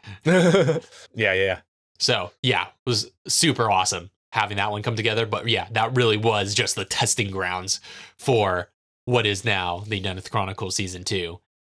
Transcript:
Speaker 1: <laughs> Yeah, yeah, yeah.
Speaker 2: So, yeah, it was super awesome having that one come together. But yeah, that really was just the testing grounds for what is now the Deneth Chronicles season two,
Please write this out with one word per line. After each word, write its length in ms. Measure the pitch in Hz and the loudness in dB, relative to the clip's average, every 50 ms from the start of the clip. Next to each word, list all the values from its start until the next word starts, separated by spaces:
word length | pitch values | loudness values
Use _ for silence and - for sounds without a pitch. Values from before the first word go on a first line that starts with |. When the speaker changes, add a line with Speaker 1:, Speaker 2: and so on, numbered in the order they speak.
| - 107 | -12 -20
Speaker 1:
<laughs> 140 | 98 - - | -16 -4 0
Yeah, 560 | 156 180 185 170 175 160 196 160 147 147 160 - - - - - - - | 2 4 6 6 6 6 6 6 4 2 0 -2 -10 -16 -20 -20 -12 -4
yeah, 180 | 110 110 101 92 | 0 2 2 2
yeah. 260 | 92 98 95 92 90 - _ _ _ _ _ _ - | 2 2 2 0 -2 -8 _ _ _ _ _ _ -2
Speaker 2:
So, 320 | - - 120 104 90 - - _ | 0 0 2 0 -2 -4 -8 _
yeah, 220 | - 123 - 87 90 | -2 0 0 0 -2
it 260 | - - _ - 127 | -4 -8 _ -4 -2
was 220 | 120 104 - - - _ - - | -2 -2 -2 -6 -10 _ -6 -2
super 420 | - - - 156 113 127 117 107 | 0 2 2 2 2 2 2 2
awesome 380 | 101 92 92 - 101 90 87 98 _ _ _ _ | 2 2 2 0 -2 -4 -8 -12 _ _ _ _
having 260 | - 113 104 101 104 98 | -2 -2 0 0 0 -2
that 140 | 98 107 | -2 -2
one 120 | 104 107 104 | -2 -4 -4
come 120 | 120 117 110 | -4 -2 -2
together. 280 | 107 113 107 113 113 | 0 0 0 0 0
But 220 | 107 110 101 - 120 | -2 -2 -4 -2 -2
yeah, 200 | 110 95 87 - | -2 -2 -2 -2
that 240 | 113 113 110 117 127 | -2 0 0 0 2
really 220 | 123 123 113 107 104 | 2 4 4 2 2
was 360 | 107 113 107 104 98 98 104 | 2 2 2 2 0 0 0
just 220 | 113 110 95 - | 0 0 0 -2
the 80 | 107 95 | -4 -4
testing 460 | - - - 120 110 - - 110 98 | -4 -2 -2 0 0 0 -2 -2 -4
grounds 480 | 95 95 92 90 90 92 92 95 - - - - - - - - - - | -4 -4 -4 -4 -4 -4 -4 -4 -6 -6 -8 -12 -20 -20 -20 -20 -20 -6
for 520 | - - 127 113 101 95 90 90 87 - _ _ _ _ _ _ _ | 0 2 2 4 4 4 2 0 -2 -4 _ _ _ _ _ _ _
what 200 | 123 123 120 110 | 0 2 2 2
is 200 | 104 101 95 - | 2 0 -2 0
now 380 | 113 101 95 90 90 87 90 104 107 | 0 0 0 0 -2 -4 -6 -6 -6
the 140 | 107 95 | -6 -4
Deneth 280 | 95 98 92 92 - - | -4 -4 -6 -8 -8 -4
Chronicles 460 | - 110 98 95 101 - 104 92 - | -4 -2 -2 -2 -4 -8 -8 -6 -4
season 280 | - 98 92 92 87 90 | -4 -6 -6 -8 -8 -6
two, 340 | - 107 95 87 82 87 - _ _ _ _ _ _ | -4 -4 -4 -4 -6 -8 -12 _ _ _ _ _ _